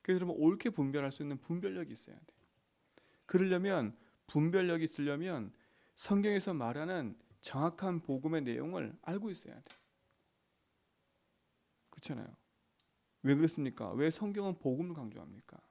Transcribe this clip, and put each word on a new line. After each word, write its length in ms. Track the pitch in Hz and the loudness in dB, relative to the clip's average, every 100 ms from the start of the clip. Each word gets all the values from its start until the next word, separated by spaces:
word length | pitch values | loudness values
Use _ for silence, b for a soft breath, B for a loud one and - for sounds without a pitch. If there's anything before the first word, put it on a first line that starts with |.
그래서 240 | - 185 | 2 2
여러분, 180 | 175 165 | 2 4
옳게 280 | 156 165 240 | 4 6 0
분별할 420 | 202 139 143 139 | 0 0 2 -2
수 100 | 135 | -4
있는 140 | 143 139 | -6 -6
분별력이 540 | - 170 190 185 165 | -4 -4 -2 -6 -8
있어야 260 | 110 - - | -10 -16 -20
돼. 160 | - _ _ _ _ _ _ b b b - | -20 _ _ _ _ _ _ b b b 2
그러려면, 720 | 180 190 180 196 185 113 - B B - | 2 4 2 2 2 0 -4 B B -2
분별력이 560 | 151 156 185 180 170 | 2 4 4 4 2
있으려면 680 | 160 - 143 143 180 160 101 - b b b - | 0 -2 -2 -2 -4 -4 -8 -12 b b b -12
성경에서 580 | - 202 208 202 196 | 0 2 4 2 0
말하는 640 | 165 117 123 156 185 120 - - - | -2 -2 -2 -4 -2 -4 -8 -18 -16
정확한 580 | - 135 160 170 190 175 | -8 0 0 0 -2 -2
복음의 420 | - 135 151 160 | -2 -2 0 0
내용을 540 | 131 120 143 180 120 - | 0 -2 -2 -4 -6 -8
알고 260 | - 190 214 | -6 -4 -4
있어야 320 | 170 - - | -8 -12 -18
돼. 160 | - - _ _ _ _ _ _ _ _ _ _ _ _ _ _ _ _ _ _ _ _ _ | -20 -20 _ _ _ _ _ _ _ _ _ _ _ _ _ _ _ _ _ _ _ _ _
그렇잖아요. 440 | - - 127 - - _ _ _ _ _ _ _ _ | -18 -10 -10 -10 -16 _ _ _ _ _ _ _ _
왜 100 | 131 | 4
그렇습니까? 580 | 139 160 160 139 - 107 | 6 6 4 -4 -2 -4
왜 180 | 107 151 | 2 2
성경은 480 | 156 208 202 196 170 | 2 -4 -2 -4 -2
복음을 360 | 139 127 175 | -2 -2 -2
강조합니까? 680 | 160 117 104 76 101 - - _ | -6 -10 -12 -16 -18 -20 -20 _